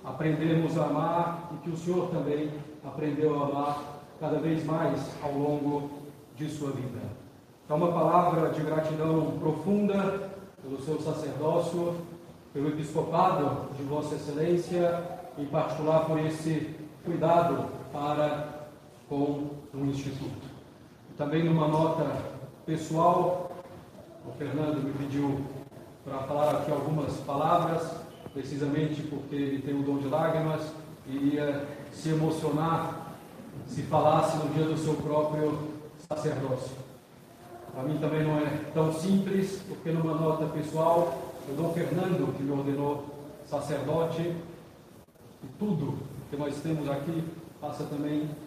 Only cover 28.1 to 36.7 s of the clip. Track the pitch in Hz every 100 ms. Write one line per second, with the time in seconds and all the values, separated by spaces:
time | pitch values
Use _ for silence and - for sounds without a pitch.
28.1 | - - 139 127 143 143 151 156 147 -
29.1 | 139 - 143 139 135 143 143 139 139 135
30.1 | 151 160 160 156 156 - - - - 135
31.1 | 135 139 147 147 143 143 - - - 160
32.1 | 156 156 - 151 147 160 160 - - -
33.1 | - - - - - - - 139 151 151
34.1 | 160 160 160 147 139 156 156 156 147 147
35.1 | 151 151 151 151 151 - - - - -
36.1 | 151 156 131 135 127 -